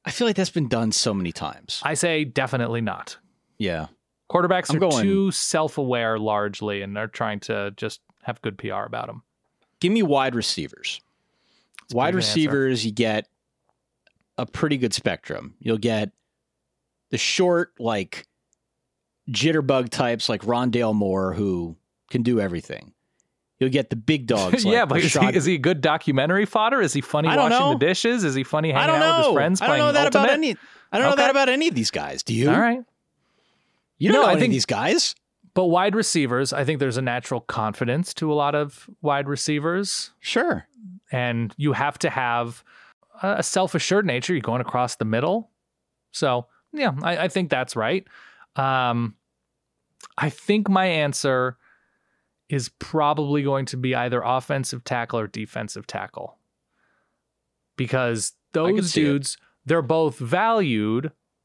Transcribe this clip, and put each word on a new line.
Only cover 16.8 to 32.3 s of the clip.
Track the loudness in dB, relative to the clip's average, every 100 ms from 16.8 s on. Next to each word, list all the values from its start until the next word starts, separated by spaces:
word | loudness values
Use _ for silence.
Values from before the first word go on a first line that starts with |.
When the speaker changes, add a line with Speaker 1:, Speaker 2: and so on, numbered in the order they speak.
| _ _ -8
Speaker 1:
the | -4
short, | -2 0 2 2 0 -4
like, | -2 -2 -4 -10 -18 _ _ _ _ _ _ _ _ _ -8
jitterbug | -2 0 2 2 2 0
types | 0 0 0 -2
like | -4
Rondale | 0 0 2 2 2 2
Moore, | 2 0 0
who | 0 -2 -2 -4 -10 _ _ -6
can | -2
do | 0 0
everything. | 0 -4 -10 -14 -16 _ _ _ _ _ _ -2
You'll | 0
get | 0 -2
the | -4
big | 0 0 2
Speaker 2:
<laughs> |
Speaker 1:
dogs | 2 2 2 4
Speaker 2:
Yeah, | 4
Speaker 1:
like | 4
Speaker 2:
but | 2
is | 2
he, | 4
Speaker 1:
Rashad | 4
Speaker 2:
is | 4 2
he | 2
good | 2 2
documentary | 2 0 2 2 2 2 2
fodder? | 2 2 2
Is | 0
he | 0
funny | -2 0 2
Speaker 1:
I | 4
don't | 4
Speaker 2:
washing | 4 4
Speaker 1:
know. |
Speaker 2:
the | 4 2
dishes? | 2 2 2
Is | 0 0
he |
funny | -2 -2 0
Speaker 1:
I | 2
Speaker 2:
hanging | 2 4
Speaker 1:
don't |
Speaker 2:
out | 4 4
with | 4
his |
Speaker 1:
know. | 4
Speaker 2:
friends | 2 2
Speaker 1:
I | 2
don't | 2
Speaker 2:
playing | 4
Speaker 1:
know |
that | 4 4
about | 4 4
Speaker 2:
Ultimate? | 4 0
Speaker 1:
any, | -4 -10 -20 -6
I | 0
don't | 2
know | 4
that |
Speaker 2:
Okay. | 4
Speaker 1:
about | 4 4
any | 2 0
of | 0
these | -2
guys. | -2 -6 -8
Do | -4